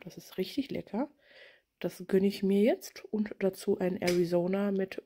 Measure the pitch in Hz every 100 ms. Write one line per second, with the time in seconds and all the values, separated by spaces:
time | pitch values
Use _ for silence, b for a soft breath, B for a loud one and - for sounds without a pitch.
0 | 170 175 - - 190 - 262 - - 202
1 | 302 - B B B B B _ 175 -
2 | 180 190 196 196 190 202 220 381 - -
3 | - 214 208 - 190 185 - 196 180 185
4 | 175 175 170 175 175 196 202 196 190 -